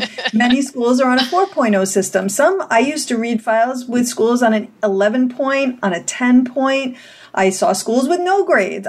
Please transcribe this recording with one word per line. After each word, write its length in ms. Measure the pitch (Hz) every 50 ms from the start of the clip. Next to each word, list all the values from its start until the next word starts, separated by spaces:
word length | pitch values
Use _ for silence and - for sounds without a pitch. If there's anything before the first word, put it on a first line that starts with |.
| 214 -
<laughs> 240 | - - 240 - -
Many 280 | 220 240 240 247 277
schools 380 | 285 - - 262 233 240 254 247
are 100 | 269 254
on 80 | 247 262
a 60 | 262
four 220 | 247 - 359 392 381
point 280 | - 311 262 220 208
oh 100 | 196 190
system. 440 | 190 - 196 190 190 - 190 190 196
Some, 360 | 196 - 277 330 392 381 320 -
I 100 | 233 226
used 300 | 247 285 302 311 285 -
to 80 | 247 226
read 260 | 226 233 233 220 -
files 420 | - 220 226 226 247 254 247 247
with 220 | - 240 240 247 240
schools 340 | - - 214 226 240 247
on 120 | 247 226 220
an 180 | 214 208 - - _ -
eleven 460 | 214 196 190 202 208 220 254 254 254
point, 500 | 247 - 277 262 269 269 277 262 247 -
on 120 | - 196 180
a 100 | 170 -
ten 420 | - - - 247 247 247 254 262
point. 520 | 247 - 285 262 269 269 269 269 262 247 - - - - - - - -
I 180 | - 190 190
saw 220 | 190 - - 175 190
schools 340 | 196 - - 220 247 269 294
with 120 | 349 359
no 240 | 349 359 381 403 381
grades. 440 | 339 330 240 196 - - - 196